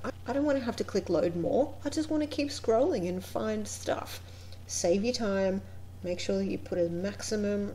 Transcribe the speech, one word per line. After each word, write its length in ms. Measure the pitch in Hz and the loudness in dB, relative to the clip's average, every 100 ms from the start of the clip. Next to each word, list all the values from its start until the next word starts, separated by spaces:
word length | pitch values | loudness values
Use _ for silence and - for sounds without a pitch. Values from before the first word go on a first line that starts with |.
I, 80 | 254 - - | -6 -6 -2
I 60 | |
don't 120 | 277 294 | 2 2
want 140 | 269 | 2
to 40 | |
have 120 | 233 - | 0 -2
to 60 | |
click 260 | 202 196 185 | -2 -2 2
load 260 | 160 175 170 | 2 2 2
more. 380 | 170 214 302 - | 2 2 2 -2
I 60 | 285 | -4
just 220 | 320 311 | -2 0
want 100 | 311 | 0
to 60 | 302 | 0
keep 220 | - 285 | 0 -2
scrolling 600 | - - 226 320 247 175 | 0 4 4 4 2 0
and 140 | 185 | -2
find 440 | - - 220 214 208 | -4 -2 -2 -2 -4
stuff. 540 | - - - - - - - - - - | -4 -2 -2 -4 -10 -12 -14 -12 -12 -6
Save 360 | - 175 196 | 0 4 4
your 100 | 233 | 4
time. 480 | 247 214 196 190 190 - - - - | 2 2 2 2 0 -4 -10 -12 -8
Make 160 | 175 180 | -4 -2
sure 180 | - 196 | 0 0
that 80 | 196 | 0
you 120 | 190 | -2
put 200 | - 180 | -2 2
as 140 | 170 | 2
maximum 800 | 170 196 202 - 214 202 202 202 | 2 -4 -4 -2 0 2 0 -2